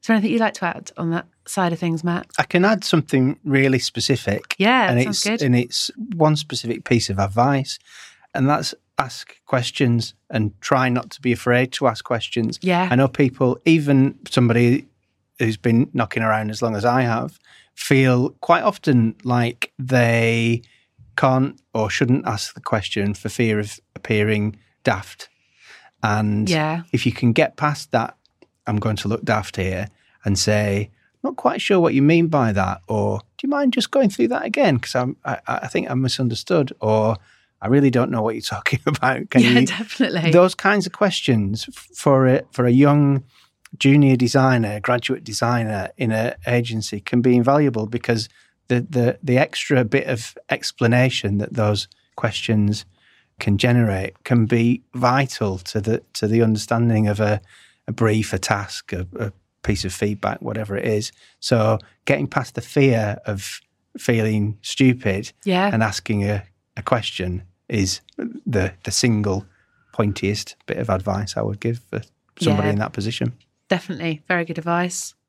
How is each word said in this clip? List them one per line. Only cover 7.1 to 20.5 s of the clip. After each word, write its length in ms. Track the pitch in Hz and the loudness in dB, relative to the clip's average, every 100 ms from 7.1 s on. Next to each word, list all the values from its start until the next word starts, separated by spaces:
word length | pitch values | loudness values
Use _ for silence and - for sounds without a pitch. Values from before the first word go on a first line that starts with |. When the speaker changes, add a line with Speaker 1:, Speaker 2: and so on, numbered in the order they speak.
Speaker 2:
of 80 | 98 | -2
advice, 600 | 98 104 127 139 131 - _ - - _ _ | -2 2 2 2 -2 -10 _ -20 -20 _ _
and 140 | - 135 | -2 0
that's 260 | 151 156 - _ - | 0 -2 -12 _ -4
ask 380 | 135 - - - _ | -4 -4 -20 -20 _
questions 680 | 131 120 - 131 117 110 - _ | -2 -2 0 2 2 -2 -12 _
and 280 | 135 107 - | -4 -4 -6
try 280 | - 135 127 | 0 2 2
not 220 | 123 - | -2 -4
to 100 | - | -6
be 120 | 123 | -2
afraid 380 | 117 - 123 127 | -2 2 2 2
to 140 | - 135 | 0 0
ask 160 | 113 | -2
questions. 540 | - 120 - - 110 - | -4 -4 -4 -4 -4 -4
Speaker 1:
Yeah. 260 | 185 175 185 | -2 0 2
Speaker 2:
I 40 | |
know 140 | 123 135 | 2 2
people, 500 | - 135 123 127 127 - | 0 -4 0 0 0 2
even 520 | 160 143 139 135 - - | 2 4 4 4 0 -4
somebody 560 | - 120 117 120 135 - _ _ _ _ _ | 0 2 4 4 2 -2 _ _ _ _ _
who's 200 | 113 110 | -4 -2
been 320 | 123 117 147 | 2 2 2
knocking 300 | 135 110 - | 0 -4 -2
around 280 | 110 107 107 | 0 0 -2
as 120 | 107 | -4
long 120 | 117 107 | -2 0
as 80 | 117 | 2
I 160 | 123 | 2
have, 360 | 123 117 131 - _ - _ | 2 0 -4 -12 _ -20 _
feel 560 | - - 135 131 123 131 - | -12 2 4 6 4 0 -4
quite 220 | - 170 | 2 2
often 520 | - 196 - 131 113 110 | 2 -2 2 2 2 -2
like 500 | 127 120 120 - - _ | -4 0 0 -4 -10 _
they 840 | 127 127 117 117 113 117 117 | 0 2 4 4 2 2 0